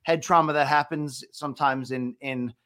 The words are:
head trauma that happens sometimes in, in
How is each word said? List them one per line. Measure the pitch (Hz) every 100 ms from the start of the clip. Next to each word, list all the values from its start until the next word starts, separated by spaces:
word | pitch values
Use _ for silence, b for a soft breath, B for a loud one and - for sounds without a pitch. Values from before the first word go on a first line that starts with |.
head | - 165
trauma | - 175 156
that | 147 139
happens | 147 147 156 147 127 -
sometimes | - 147 135 143 131 120
in, | 127 123 120
in | 139 127 123 -